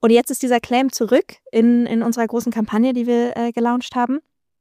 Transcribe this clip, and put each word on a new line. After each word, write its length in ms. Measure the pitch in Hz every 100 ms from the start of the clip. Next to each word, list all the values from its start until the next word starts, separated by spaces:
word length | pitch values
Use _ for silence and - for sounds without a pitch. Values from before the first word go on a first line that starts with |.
Und 100 | 226
jetzt 200 | 233 254
ist 120 | 262
dieser 180 | 254 240
Claim 300 | - 247 269
zurück 460 | - 214 254 - - -
in, 340 | 226 233 240 240
in 160 | 226
unserer 240 | 233 233 226
großen 260 | 240 240
Kampagne, 400 | 226 220 214 254
die 140 | 247 240
wir, 300 | 240 240 -
äh, 160 | 240
gelauncht 420 | 233 233 247 -
haben, 260 | 254 240 277 _ _ _ _